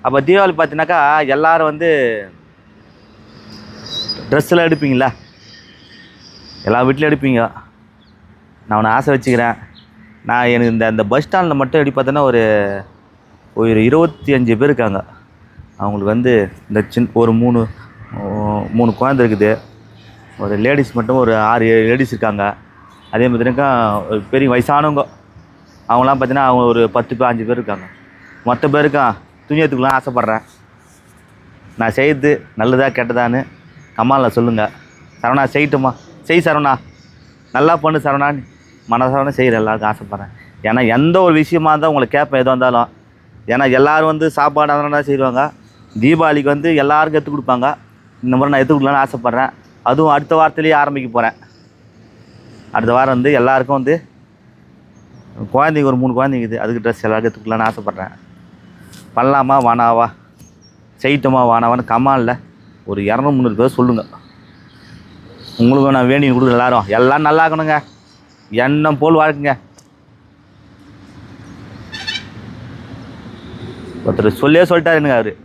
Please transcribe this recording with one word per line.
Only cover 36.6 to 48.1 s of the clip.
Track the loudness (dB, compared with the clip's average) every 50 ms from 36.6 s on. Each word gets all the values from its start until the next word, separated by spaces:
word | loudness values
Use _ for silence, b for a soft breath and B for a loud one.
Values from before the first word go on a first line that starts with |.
| 0 0 -2 -2 -6 -20 -20 -20 -20 -20 -20 -20 -20 -20 -20 _ _ _
நல்லா | -2 0 2 2 2 2 0
பண்ணு | -2 -2 0
சரவணான்னு | 0 0 0 0 0 -2 -2 -4 -12 -16 -20 -20 -20 -20 -20 -20 _ -4
மனசார | 0 0 0 0 0 0 -2 -2 0
செய்யற | 0 2 2 2 2
எல்லாருக்கும் | 0 -2 -2 -2 -2 -4
ஆசைப்பட்றேன். | -4 -4 -8 -12 -12 -12 -12 -16 B B B B B -6 -4
ஏன்னா, | -2 0 0 2 2 2
எந்த | 2 2 2 2 4
ஒரு | 4 4 2
விஷயமா | 2 0 0 -2 0 2 2
இருந்தா | 0 2 0
உங்களை | 0 0 0 -2
கேட்பேன், | 0 0 -2 0 0 0 0
எதுவா | 2 2 0
இருந்தாலும். | 2 2 2 2 0 -2 -2 -8 -20 _ _ _ _ _ -20 _ -18 -6
ஏன்னா, | -4 -2 0 2 2
எல்லாரும் | 4 4 4 4 4 2 2 0
வந்து | 0 0 -2 -2 0
சாப்பாடு | 0 -2 0 2 0 0 0
அதனால | 0 -2 -2 -2 -2
தான் | -2 0 -2
செய்வாங்க. | -2 0 0 0 0 0 -2 -2 -6 -16 -20 -20 _ _ -20 -14 -6 0
தீபாவளிக்கு | 2 2 4 4 2 2 2 2 0 0 -2
வந்து | 0 0 0 0 2 2
எல்லாருக்கும் | 2 2 2 2 2 0 -2
எடுத்து | -2 -2 -8
கொடுப்பாங்க. | -6 -2 -2 -2 0 0 -2 -4 -6 -14 _ _ _ _ -20